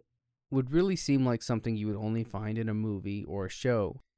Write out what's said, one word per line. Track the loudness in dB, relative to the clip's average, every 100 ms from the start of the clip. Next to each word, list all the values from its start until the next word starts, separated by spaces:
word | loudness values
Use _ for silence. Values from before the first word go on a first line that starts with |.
| _ _ _ _ -4
would | 0 2
really | 4 4 2
seem | 2 4 4
like | 2
something | 0 -2 0 -2
you | -2
would | -2
only | -2 -2
find | -2 -4 -4 -2
in | -2
a |
movie | -2 -2 -2 -4 -6 -6
or | -6 -6
a |
show. | -2 0 2 0 -4 -16